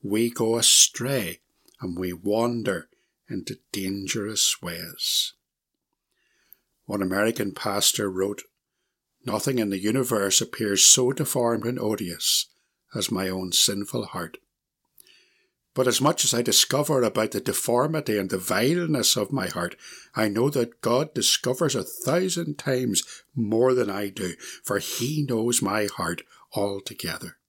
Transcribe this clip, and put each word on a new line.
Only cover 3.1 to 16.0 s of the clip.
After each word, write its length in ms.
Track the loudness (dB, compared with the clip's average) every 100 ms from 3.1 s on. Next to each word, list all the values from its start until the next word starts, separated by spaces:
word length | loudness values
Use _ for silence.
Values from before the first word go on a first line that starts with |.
| _ _
into 320 | -10 -8 -12 _
dangerous 880 | -6 -4 -6 -6 -6 -4 0 0 -2
ways. 720 | -6 -10 -12 -6 -2 0 -2 -6 _ _ _ _ _ _ _ _ _ _ _ _ _ _ -8
One 160 | -4
American 520 | -2 2 2 0 -4
pastor 560 | -4 -4 0 0 0 -2
wrote, 340 | 0 -2 -2 -12 _ _ _ _ _ _ _ -4
"Nothing 320 | -2 0 0
in 140 | 0
the 80 | 0
universe 600 | 0 2 2 2 4 2
appears 420 | 0 -4 0 4
so 280 | 6 6 4
deformed 540 | 0 -2 2 2 0 -2
and 140 | -2
odious 680 | -2 -2 -4 -4 0 0 -2 _ _ _ _
as 160 | -6 -4
my 180 | -2 -2
own 240 | -4 0
sinful 540 | 2 2 0 -4 -6 -6
heart. 300 | -8 -10 -12 _ _ _ _ _ _ _ _ _ _ _ _ _
But 140 | 0 2
as 120 | 4